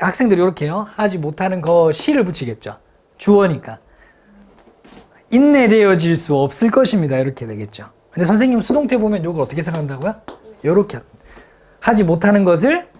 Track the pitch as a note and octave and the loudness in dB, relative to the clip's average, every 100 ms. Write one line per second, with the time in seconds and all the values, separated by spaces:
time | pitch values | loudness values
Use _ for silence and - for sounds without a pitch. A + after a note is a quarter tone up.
0 | F3+ - B3 F3+ F3+ E3+ D3 F3 G#3 - | -4 -2 0 2 0 -2 -6 -6 -8 -4
1 | G#3+ F#3 D3+ D3+ F#3+ F#3 E3+ E3+ E3 D#3 | -4 -4 -8 -6 -6 -4 0 2 2 0
2 | - D4 F#3 D3+ B2 G#2+ - - _ _ | -2 0 0 -4 -8 -10 -14 -18 _ _
3 | _ _ - G3+ F#3+ C3+ - A2+ _ _ | _ _ 2 4 4 -2 -8 -20 _ _
4 | _ _ _ G2+ _ _ _ _ _ - | _ _ _ _ _ _ _ _ _ -20
5 | - _ _ A#3 C#4+ C#4+ A#3 A3 G3+ F#3 | -20 _ _ 2 4 4 4 4 4 4
6 | E3+ E3 - C#3+ C#3 - A3+ A3 B3+ G#3 | 2 0 0 0 0 0 2 2 2 2
7 | D3+ C3 C3 C3+ A#2 G#2 G#2+ - G#2 _ | 0 -2 -2 -6 -12 -10 -12 -14 -20 _
8 | _ - F3 G#3+ B3+ A#3 - C4+ C#4+ B3+ | _ -2 0 2 2 0 0 -2 0 -2
9 | G#3+ G#3 E3 E3 C3 C#3+ E3+ E3 D3 C3+ | 0 -2 -4 -4 -4 -4 -6 -6 -8 -6
10 | E3+ A3 - - - - C#3+ F#3 G3+ A#2 | -8 -8 -14 -20 -20 -8 0 0 0 -6
11 | - _ - - - _ _ _ - A3 | -16 _ -20 -20 -20 _ _ _ -2 0
12 | F3+ E3 G3+ G#3 F#3 E3+ A#3 E4+ F4 _ | 2 2 2 2 2 2 2 0 -4 _